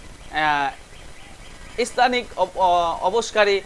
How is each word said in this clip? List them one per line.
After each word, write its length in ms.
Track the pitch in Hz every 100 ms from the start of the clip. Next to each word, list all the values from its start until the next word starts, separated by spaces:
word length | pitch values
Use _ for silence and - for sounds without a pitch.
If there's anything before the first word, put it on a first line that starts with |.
| - - -
আহ, 1500 | 151 151 147 139 - - - - - - - - - - - 240
স্থানিক 400 | - 254 247 - -
অব-, 180 | 185 -
অ-, 420 | 185 175 170 -
অবশকারী 600 | 185 220 220 214 208 196